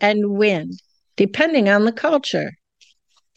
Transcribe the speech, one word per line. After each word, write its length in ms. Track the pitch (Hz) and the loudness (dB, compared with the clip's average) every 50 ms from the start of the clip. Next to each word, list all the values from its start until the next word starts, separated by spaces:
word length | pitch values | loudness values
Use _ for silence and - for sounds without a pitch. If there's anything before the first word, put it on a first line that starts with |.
and 320 | 202 208 214 208 208 202 | 0 0 0 0 0 -2
wind, 460 | 202 196 214 208 190 156 156 175 180 - _ _ _ _ _ _ - | 0 2 2 2 0 0 -4 -8 -12 -14 _ _ _ _ _ _ -2
depending 520 | - 202 196 - - 302 330 320 262 208 196 | -2 -2 0 0 0 0 0 2 2 2 4
on 160 | 202 208 214 | 4 4 2
the 80 | 233 | 0
culture. 600 | 226 - - 320 320 277 - - - 160 151 - - _ _ _ _ _ _ _ _ _ _ _ _ _ _ _ _ | -2 -2 -2 0 0 0 -2 -2 -4 -4 -4 -6 -10 _ _ _ _ _ _ _ _ _ _ _ _ _ _ _ _